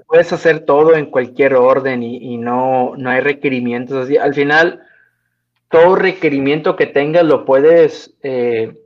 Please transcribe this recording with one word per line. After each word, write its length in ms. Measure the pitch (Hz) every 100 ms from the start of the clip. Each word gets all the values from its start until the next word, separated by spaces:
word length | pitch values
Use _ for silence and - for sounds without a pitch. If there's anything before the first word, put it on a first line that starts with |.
| -
puedes 260 | 160 165
hacer 280 | 175 165 156
todo 340 | 151 143 156 160
en 120 | 143
cualquier 440 | 135 123 - 139 131
orden 460 | 127 135 131 123
y, 300 | 117 123 131
y 40 | 120
no, 560 | 120 123 131 131 127 135
no 140 | 127
hay 100 | 127
requerimientos 840 | 143 143 147 127 123 120 127 135 127
así. 100 | 151
Al 160 | 147
final, 480 | 139 143 151 175 - _ _ _ _ _ _ _ _ _
todo 260 | 165 175 190
requerimiento 800 | 190 185 156 139 135 156 185 -
que 100 | 147
tengas 380 | 139 143 170 160
lo 180 | 135
puedes, 720 | - 135 151 170 151 - - _
eh, 500 | 139 127 120 113 110 -